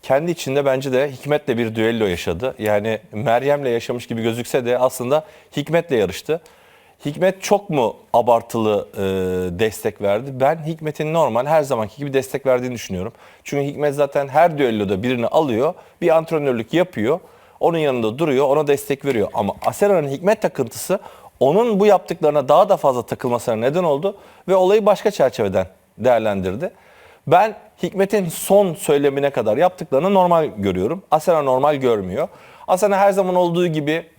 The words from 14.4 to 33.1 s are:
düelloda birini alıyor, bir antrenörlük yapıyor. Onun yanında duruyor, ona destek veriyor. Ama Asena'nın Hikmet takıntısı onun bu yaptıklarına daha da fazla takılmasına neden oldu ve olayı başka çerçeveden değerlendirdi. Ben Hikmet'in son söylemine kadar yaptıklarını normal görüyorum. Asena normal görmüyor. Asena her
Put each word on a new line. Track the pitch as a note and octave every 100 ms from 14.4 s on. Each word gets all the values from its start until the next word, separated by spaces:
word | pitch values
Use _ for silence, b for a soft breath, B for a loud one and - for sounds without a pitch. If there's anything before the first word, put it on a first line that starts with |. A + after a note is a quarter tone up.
| F3 D3+
düelloda | C3+ A2 G2+ G2
birini | A#2+ B2+ A#2
alıyor, | D#3 D3+ A2 C#3+ - B B
bir | E3+ D#3+
antrenörlük | D#3+ E3 C#3+ B2 A2+
yapıyor. | D#3 F3+ - G#2+ E3+ - b b b
Onun | D#3 E3
yanında | D3+ B2+ A2 A#2+
duruyor, | E3 C3 C#3+
ona | C#3+ D3
destek | C#3+ - C#3
veriyor. | C#3 A#2+ G2
Ama | A#2 G#2 - -
Asena'nın | B2 G3+ F#3+ D3
Hikmet | C#3 F3+ A3
takıntısı | F3+ - A#2 - - F#3+ B B B _
onun | B2+ F3 A#3+ G3+
bu | G#3
yaptıklarına | F#3 - E3+ D#3 D3 C3
daha | D3+ G3
da | F#3
fazla | D3 B2+ A2+
takılmasına | G#2+ C3 A#2+ - A2
neden | A#2+ D#3+
oldu | F3 C#3 G3 G3+ B B -
ve |
olayı | F#3+ F#3 G#3+ G#3
başka | G3 A3
çerçeveden | G3 C#3 - G#2 F#2+ F#2 _ _ -
değerlendirdi. | A2+ A#2+ A2 G2 F#2 G2+ F#3 - b b b b -
Ben | E3 G#3+ G#3+ - _
Hikmet'in | - F#3+ G3 G#3+ F3
son | - - G3 G3
söylemine | D3+ - C#3+ C#3+ C#3 C#3+
kadar | C#3 A2 B2+
yaptıklarını | F3 - E3 C3 F3+
normal | G3 F3+ E3+ D3 G#2
görüyorum. | G2 F2+ G2 E3+ -
Asena | D#3 D#3 E3
normal | C#3 B2+ C#3+ D3
görmüyor. | B2+ A2 F#2 G2 E3 B B B B
Asena | F#3 G#3 G3
her | G3+